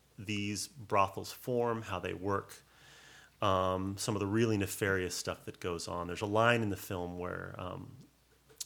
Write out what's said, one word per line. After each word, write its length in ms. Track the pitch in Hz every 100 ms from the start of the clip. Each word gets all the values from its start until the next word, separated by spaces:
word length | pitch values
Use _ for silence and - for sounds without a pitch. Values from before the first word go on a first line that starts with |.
| _ -
these 480 | 101 104 101 101 -
brothels 640 | - 104 107 95 - 95
form, 500 | - - 123 120 113
how 160 | 104 92
they 140 | 92
work, 480 | 90 95 98 - - - - - - - - - -
um, 540 | 104 95 92 92 95 98
some 180 | - 101
of 40 |
the 60 | 98
really 300 | 110 117 107
nefarious 580 | 95 - 104 95 90
stuff 300 | - - 82
that 160 | - -
goes 280 | 92 85 -
on. 180 | 87 87
There's 160 | 87
a 40 | 107
line 360 | 104 117 120
in 80 | 107
the 60 | 92
film 420 | - 95 87 87
where, 360 | 90 90 92 95
um, 320 | 92 92 95 - - _ _ _ _ -